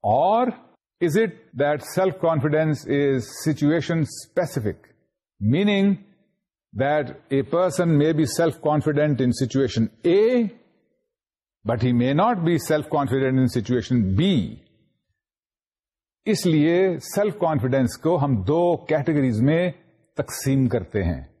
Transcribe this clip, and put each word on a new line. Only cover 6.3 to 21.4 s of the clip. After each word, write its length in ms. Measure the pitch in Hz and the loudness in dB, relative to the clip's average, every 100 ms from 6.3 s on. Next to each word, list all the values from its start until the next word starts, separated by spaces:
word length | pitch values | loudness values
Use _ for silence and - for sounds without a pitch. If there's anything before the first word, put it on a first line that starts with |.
| _ _ _ _ | _ _ _ _
that 420 | 98 131 151 120 - _ | -4 0 0 -2 -10 _
a 120 | 139 | -2
person 540 | - 170 185 - 170 151 | 0 0 0 0 2 2
may 140 | 151 160 | 2 2
be 20 | 151 - | 0 0
self 200 | 170 - | -2 0
confident 580 | 151 151 151 147 151 135 | -2 0 0 0 0 2
in 120 | 127 120 | 0 0
situation 460 | 131 135 131 - 113 _ 175 185 | -2 0 0 0 -2 _ 2 4
A, 340 | 220 247 220 - _ _ _ _ _ _ _ _ _ _ | 4 2 -2 -6 _ _ _ _ _ _ _ _ _ _
but 180 | - 113 | -6 -2
he 100 | 123 | 0
may 200 | 120 123 | 2 2
not 320 | 143 214 226 | 2 2 0
be 100 | 165 165 | 0 -2
self 300 | - 156 - | 0 -2 0
confident 480 | 156 139 135 135 131 | -2 0 0 0 2
in 100 | 127 | 0
situation 500 | 123 107 123 - 127 95 95 | 0 -2 -2 0 0 2 2
B؟ 80 | 185 170 90 - _ _ _ _ _ _ _ _ _ _ _ _ _ _ _ _ - | 2 0 -2 -10 _ _ _ _ _ _ _ _ _ _ _ _ _ _ _ _ -4
اس 180 | 208 185 | 0 2
لیے 320 | 160 151 175 190 165 - | 2 4 2 2 -2 -6
سیلف 200 | - 208 - | -2 -2 -2
کانفیڈنس 580 | 165 151 123 135 123 - | -2 0 0 2 0 0
کو 140 | 160 175 | -2 0
ہم 100 | 143 131 92 | 0 0 0
دو 140 | 156 175 170 - | 0 2 0 -2
کیٹیگریز 520 | 151 143 147 131 107 | -2 0 0 0 2
میں 200 | 131 165 180 - _ _ _ - | 2 2 0 -6 _ _ _ -10
تقسیم 480 | - - 139 135 127 | -10 -6 -2 0 2
کرتے 280 | 123 92 107 | -2 -4 -4
ہیں۔ 180 | 85 71 67 _ | -2 -4 -10 _